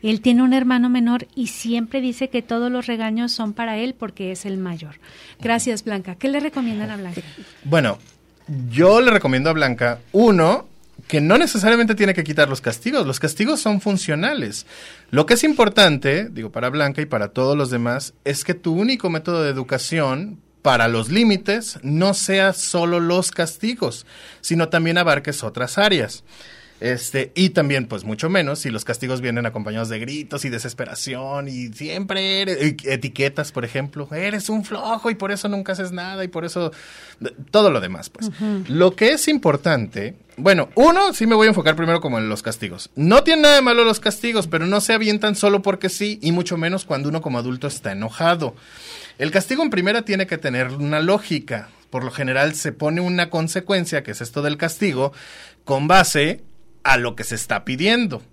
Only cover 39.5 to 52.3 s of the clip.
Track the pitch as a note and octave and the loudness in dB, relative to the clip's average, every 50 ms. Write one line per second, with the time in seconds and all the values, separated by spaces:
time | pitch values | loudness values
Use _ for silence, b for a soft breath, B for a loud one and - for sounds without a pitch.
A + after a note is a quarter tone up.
39.5 | D3 C#3+ - F3 D#3 B2+ G#2+ - - G2 G2+ A#2 - _ _ _ - - D3 G3 | 0 2 0 0 0 0 -2 -4 -6 -8 -8 -8 -10 _ _ _ -12 2 4 4
40.5 | F#3+ E3+ C#3 - - A3 C4+ E4 E4+ F#4 G4+ F#4+ - - A3+ A3+ A3+ G#3+ A3 A3 | 4 4 2 0 4 6 6 6 8 6 2 2 2 0 2 4 6 6 6 6
41.5 | G#3+ F#3+ D3 D#3+ D#3 D#3+ E3 E3 E3+ E3+ E3 D3 A#2+ A2+ A2 G#2+ G#2+ G2+ - A2+ | 4 4 2 2 2 2 2 0 0 0 0 -2 -2 -2 -2 -2 -4 -4 -6 -8
42.5 | A2 - G#2+ F#2+ E2+ F#2+ - - _ C3+ D3 E3+ A3 C#4 C#4 D#4+ E4 D#4 D4+ D4 | -8 -6 -8 -10 -10 -12 -16 -12 _ 0 4 6 6 6 8 6 4 6 8 8
43.5 | C#4+ C#4+ C4 B3 A#3 A#3 A#3 A3+ G#3+ A3 - G#3+ G3+ - - A#3 A3+ G#3+ D#3+ D#3+ | 8 8 6 6 4 6 6 4 2 2 -2 -4 -4 -2 -4 -2 0 -2 -2 0
44.5 | E3 D#3+ E3 F3+ G3+ G#3 G#3 - A3+ G#3+ A3 G#3 G#3 G#3 G#3+ G#3+ G3+ - - G#3 | -2 -2 0 2 0 0 2 2 0 2 2 0 0 0 0 -2 0 2 2 2
45.5 | G3+ G3 G3 G3 F#3+ F#3+ - F#3 - - G#3 G#3 G#3+ G#3 - D#3+ E3+ F3 E3+ - | 2 2 2 0 -2 -2 -4 -6 -4 -4 -4 -4 -4 -2 0 0 0 0 0 -2
46.5 | F#3 E3 E3 E3+ F#3 F#3 - - D#3 C3+ C#3 D3 D#3 E3 D#3 D#3 B2+ A#2+ A#2+ B2+ | -4 -2 -2 -2 -4 -4 -4 -4 -4 -4 -2 -4 -4 -4 -4 -4 -4 -4 -4 -4
47.5 | B2+ B2+ D3 C#3+ C#3 - - G#2 G2 G2 A2 A2+ - - E3 E3+ F3 E3 D#3+ - | -6 -6 -6 -8 -8 -8 -8 -8 -8 -6 -8 -8 -6 0 0 0 2 0 -2 -6
48.5 | - B B B B B B B B B B B B - C3+ D#3+ - F#3+ F#3+ - | -6 B B B B B B B B B B B B -6 -4 0 0 0 0 0
49.5 | C4 C#4+ E4 C#4+ A3 F#3 F3 G3 G#3+ A#3 A3 A3 G3 F#3+ F#3+ F#3 E3+ D#3 - C#3+ | -2 -2 -2 -2 -2 -2 0 0 -2 -2 -2 -2 -4 -4 -2 -4 -6 -6 -4 -4
50.5 | B2 B2 C3 B2+ C3 C#3+ C#3+ D3 D3+ D3+ D#3 F3+ G3 G3+ G3+ - E3+ C#3 - - | -2 -2 -4 -4 -4 -6 -4 -2 -2 0 2 2 0 0 0 -4 -6 -6 -4 -8
51.5 | B2+ G#2+ G#2 - - _ _ _ - B2+ B2+ B2+ - - C#3+ B2+ | -10 -10 -10 -14 -20 _ _ _ -8 -6 -6 -6 -6 -6 -4 -2